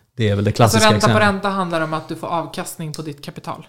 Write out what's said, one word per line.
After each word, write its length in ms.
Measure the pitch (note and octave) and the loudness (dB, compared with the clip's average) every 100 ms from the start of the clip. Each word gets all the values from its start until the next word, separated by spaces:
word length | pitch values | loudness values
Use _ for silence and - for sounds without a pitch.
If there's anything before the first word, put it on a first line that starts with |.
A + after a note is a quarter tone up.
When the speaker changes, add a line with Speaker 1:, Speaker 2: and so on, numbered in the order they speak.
| _ - | _ -2
Speaker 1:
det 120 | G#2+ | 0
är 80 | G2+ | 2
väl 80 | |
det 80 | G#2 | 0
klassiska 340 | - A#2 G#3+ G#3+ | 4 4 6 4
Speaker 2:
Så 40 | |
ränta 120 | G#3 G#3+ | 6 4
på 40 | |
Speaker 1:
exemplet. 180 | G#3+ G#3 | 4 4
Speaker 2:
ränta 200 | F#3+ G3 | 2 -2
handlar 320 | G3 F3 E3 | -2 -2 -2
om 140 | D#3 | -2
att 140 | D#3 D#3 | -4 -8
du 80 | D#3+ | -10
får 100 | D#3+ | -4
avkastning 680 | E3+ D#3+ - E3 - D#3 | -4 -4 -10 -10 -10 -10
på 100 | D3 | -8
ditt 220 | D#3 C#3+ | -10 -12
kapital? 420 | - - D#3+ - | -14 -12 -12 -12